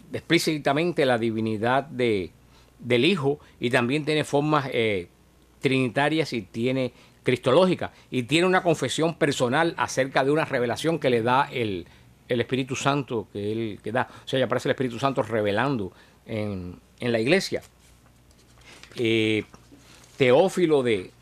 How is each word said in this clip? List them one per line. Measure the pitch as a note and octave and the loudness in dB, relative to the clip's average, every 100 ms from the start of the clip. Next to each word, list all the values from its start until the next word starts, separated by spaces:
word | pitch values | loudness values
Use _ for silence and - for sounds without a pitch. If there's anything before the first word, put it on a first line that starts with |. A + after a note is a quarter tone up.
| - | -12
explícitamente | A2 - E3 E3 D3+ C#3+ C#3 F3 E3 C#3 | -12 -2 0 0 -2 0 0 0 2 2
la | A#2+ | 2
divinidad | A#2 A2 A2 G#2+ A#2 C3+ | 0 -2 -4 -2 0 0
de, | C3 B2+ A#2+ G#2 E2+ - _ - - _ | -2 -2 0 0 -2 -10 _ -20 -20 _
del | A#2+ A#2+ C#3+ | 0 2 4
Hijo | G3 C#3 D3 - - | 2 0 -4 -8 -8
y | - | -2
también | B2+ A#2+ D3 | 0 0 -2
tiene | D3 D#3 | -2 -2
formas, | C#3+ C#3+ D3+ D3+ C3 | 0 -2 0 0 0
eh, | B2 A2+ G2 E2+ _ _ _ _ _ | -2 0 -2 -6 _ _ _ _ _
trinitarias | C#3 C3 C3 G#2+ D3 D#3+ D3 | 0 0 0 0 0 0 -2
y | A#2+ | -6
tiene | F#2+ A2+ A#2+ C3 B2+ - - _ | -8 -4 -2 -2 -4 -8 -20 _
cristológica | - B2+ - C#3 F#3 D#3+ F#2 - _ | -2 0 4 4 4 2 -6 -12 _
y | B2+ | -6
tiene | A#2+ D#3 F#3 | 0 2 4
una | F#3 | 2
confesión | F3+ D#3 C3 - D#3+ | 2 0 -2 -2 -2
personal | E3 D3+ C3 B2 C#3 E3 - | 0 0 2 0 2 0 0
acerca | A#2+ - C3+ D3 | -2 -2 0 0
de | C3+ | 2
una | D3+ | 0
revelación | D3+ C3+ A#2+ A2+ D#3 E3 | 0 -2 -2 -2 -2 0
que | C#3+ | 2
le | A2+ | 2
da | A#2 B2+ C#3 | 2 2 0
el, | C3+ A2 F#2 - - - _ - | -2 -4 -4 -8 -18 -20 _ -4
el | B2 | -2
Espíritu | A#2+ B2+ C3 C3 | 0 -2 -4 -2
Santo | C#3+ C#3+ B2+ A#2 F#2+ | 0 0 -2 -6 -6
que | G#2 G#2 | -6 -4
él, | A2 A2+ G2 | -4 -4 -6
que | - | -4
da. | A#2+ A#2 - - | -4 -4 -8 -6
O | |
sea, | C3 | -2
ya | A#2+ | 0
aparece | B2 C#3+ | 0 -2
el | |
Espíritu | B2+ B2+ A#2 | -2 -2 -2
Santo | C#3 C3+ | -2 -2
revelando | A2 A2+ G#2 G2+ C3+ C3 F#2 - - _ - | -2 0 0 0 0 -2 -4 -10 -20 _ -10
en, | A2+ G#2 F#2+ F2+ F2+ - - | -6 -6 -6 -10 -14 -20 -8
en | B2 | -2
la | A#2 | 0
iglesia. | A2+ F#3+ - G#2 - _ - - - _ _ _ _ - - - - - | 2 0 0 -6 -8 _ -20 -20 -20 _ _ _ _ -20 -20 -20 -16 -2
Eh, | A#2 A2+ A2 G#2+ - - - - - - - - | 0 2 2 0 -4 -14 -20 -20 -20 -20 -20 2
Teófilo | B2+ C3 F#3 F#3+ E3+ D3 | 4 6 4 2 2 4
de, | B2 G2+ F2+ - | 2 0 -2 -14